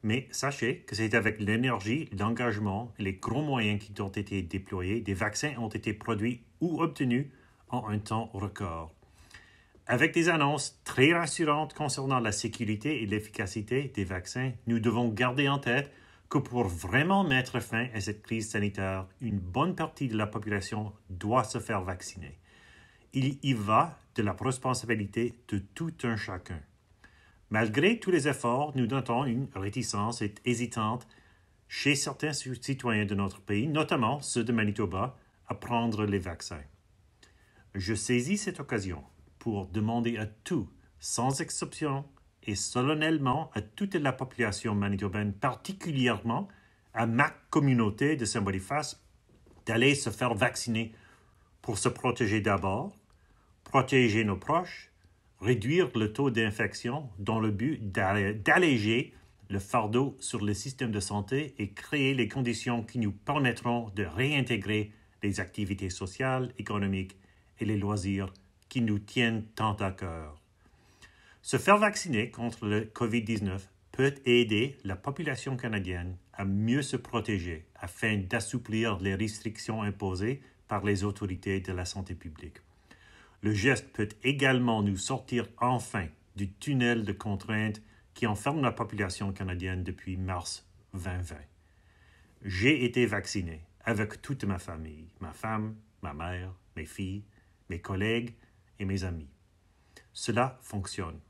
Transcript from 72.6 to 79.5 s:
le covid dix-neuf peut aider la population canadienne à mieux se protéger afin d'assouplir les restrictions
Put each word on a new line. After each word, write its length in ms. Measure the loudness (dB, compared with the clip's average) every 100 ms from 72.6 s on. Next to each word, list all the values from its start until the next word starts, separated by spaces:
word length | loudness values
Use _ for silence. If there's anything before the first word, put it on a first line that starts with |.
| 0
le 140 | 0
covid 400 | -2 -2 0 0
dix-neuf 480 | 0 -2 -2 -4 -10 _ _
peut 200 | 2 2 2 4
aider 520 | 6 6 2 0 -2
la 140 | -8 -6
population 580 | -6 -6 -4 -4 -4 -4
canadienne 640 | -2 -2 -2 -4 -6 -10 -14
à 100 | -6
mieux 380 | 0 2 4 2
se 160 | 2 -4
protéger 680 | -2 -4 0 -2 -2 -8 -12 -14
afin 420 | -14 -4 0 0
d'assouplir 800 | 0 -2 -2 -6 -2 0 0 0
les 160 | -2 0
restrictions 640 | -2 -4 -8